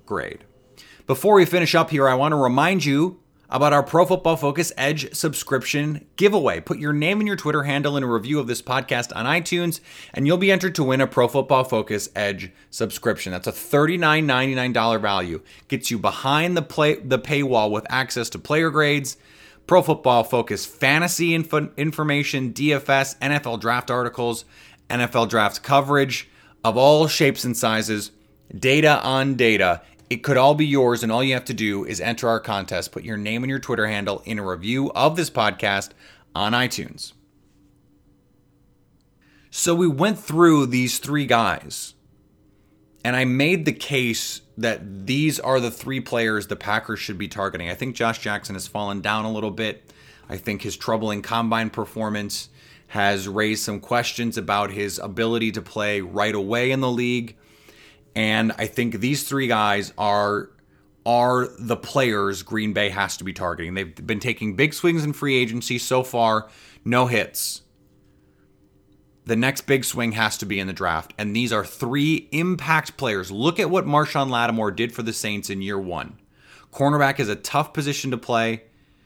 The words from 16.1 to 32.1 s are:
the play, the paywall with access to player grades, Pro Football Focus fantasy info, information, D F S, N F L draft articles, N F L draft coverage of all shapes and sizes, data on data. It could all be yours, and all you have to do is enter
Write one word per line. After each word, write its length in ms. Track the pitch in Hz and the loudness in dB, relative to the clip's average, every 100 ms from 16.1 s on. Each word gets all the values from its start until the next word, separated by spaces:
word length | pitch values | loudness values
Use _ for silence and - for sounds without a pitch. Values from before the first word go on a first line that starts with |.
| - 135 151 175 | 0 0 2 2
the 60 | 170 | -2
play, 340 | 151 - 151 | -2 0 2
the 240 | - 131 131 | 2 0 -2
paywall 500 | - 147 139 117 107 | 0 -2 2 2 2
with 160 | 104 - | -2 -2
access 400 | 127 127 123 117 | -2 -2 -4 -6
to 100 | 87 | -8
player 300 | - 151 160 | -2 0 2
grades, 480 | 151 147 147 127 - _ - - - - | 2 2 2 -4 -12 _ -20 -20 -10 4
Pro 140 | 180 | 4
Football 420 | 160 151 131 120 | 6 2 4 4
Focus 420 | 110 123 113 101 | 4 0 0 -4
fantasy 720 | - - 135 151 170 - 170 | -6 0 2 2 2 0 0
info, 360 | 165 160 151 151 | 0 0 -2 -2
information, 800 | - 156 151 151 143 143 135 127 | -4 -4 -2 0 0 0 -2 -2
D 180 | 113 147 | 0 0
F 160 | 139 139 | 0 2
S, 280 | 135 135 - | 2 2 -4
N 120 | 135 | -2
F 120 | 147 | -2
L 120 | 127 117 | -2 -4
draft 340 | 110 123 123 | 0 -2 0
articles, 540 | 123 120 120 120 113 - - - _ - | -2 -2 -2 -2 -4 -10 -20 -20 _ -6
N 120 | 123 | -2
F 120 | 120 | 0
L 120 | 120 | 2
draft 360 | 113 113 101 - | 2 4 2 0
coverage 680 | - 143 139 143 135 - - _ - _ | 2 4 4 2 2 -2 -10 _ -20 _
of 140 | 113 110 | 0 6
all 320 | 139 151 156 | 6 8 4
shapes 340 | - 143 - | 4 2 2
and 140 | 123 113 | -4 0
sizes, 540 | 113 110 104 107 - _ _ _ - 101 | 0 0 0 -4 -6 _ _ _ -18 -2
data 440 | 127 143 151 143 | 2 6 6 4
on 320 | 127 135 139 | 2 0 0
data. 460 | 127 117 104 92 85 - _ - | 4 4 6 4 2 -4 _ -8
It 140 | 110 | -6
could 120 | 147 | 2
all 200 | 131 135 | 6 6
be 100 | 151 | 4
yours, 380 | 151 139 123 117 | 2 4 4 2
and 80 | 117 | 0
all 120 | 117 | 0
you 120 | 135 | 0
have 100 | 127 | 0
to 80 | - | -4
do 320 | 113 107 101 | -4 -2 -2
is 160 | - 92 | -4 -4
enter 260 | 101 | -4